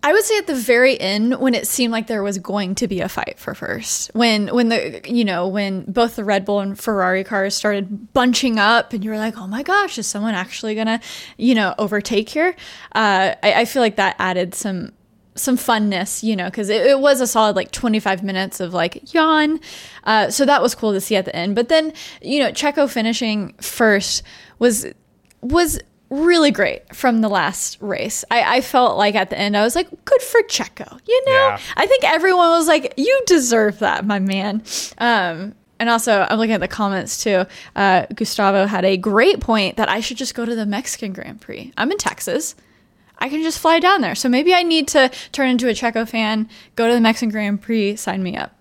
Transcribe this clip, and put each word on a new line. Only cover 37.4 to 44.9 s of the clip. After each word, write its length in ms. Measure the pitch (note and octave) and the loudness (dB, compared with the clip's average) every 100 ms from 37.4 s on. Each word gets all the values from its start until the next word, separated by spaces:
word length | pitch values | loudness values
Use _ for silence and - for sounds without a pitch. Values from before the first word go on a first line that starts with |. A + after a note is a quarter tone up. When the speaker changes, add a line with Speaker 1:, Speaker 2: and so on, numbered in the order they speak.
| F#3 - - - | 0 -8 -12 0
Speaker 1:
Uh, 300 | G3 F#3 - | 4 4 2
Gustavo 500 | - A3 - G3 G3 G3+ | -6 -6 0 2 4 2
had 200 | G3+ F#3 | 2 2
a 100 | F#3+ | 2
great 440 | G#3 G#3 C#4+ G4+ | 2 4 4 2
point 360 | - A3 G3 - | 0 0 0 0
that 140 | A3 | -2
I 100 | G#3+ | 0
should 160 | A3+ A#3+ | -4 -6
just 180 | B3+ | -8
go 120 | - A#3 | -6 -6
to 80 | |
the 100 | A#3 | -4
Mexican 480 | G#3 G3+ B3+ - G#3+ | -4 -4 -6 -10 -10
Grand 300 | F#3+ - G#3+ | -10 -14 -16
Prix. 320 | - - - - | -16 -14 -14 -4
I'm 160 | A#3+ | -4
in 60 | G4+ | -2
Texas. 580 | - - - A3+ D#4 - _ _ _ _ _ - | -4 -6 -4 -4 -4 -12 _ _ _ _ _ -8
I 100 | C4 | -6
can 140 | D4 | -2
just 160 | D#4+ D#4 | -4 0
fly 200 | D#4+ E4 | 2 4
down 220 | F4+ G4 | 4 2
there. 140 | A#3 | 2
So 160 | - C4 | -2 0
maybe 240 | B3 D#4+ | 2 4
I 80 | F4+ | 4
need 260 | F4 D#4+ | 4 0
to 220 | C#4+ | 2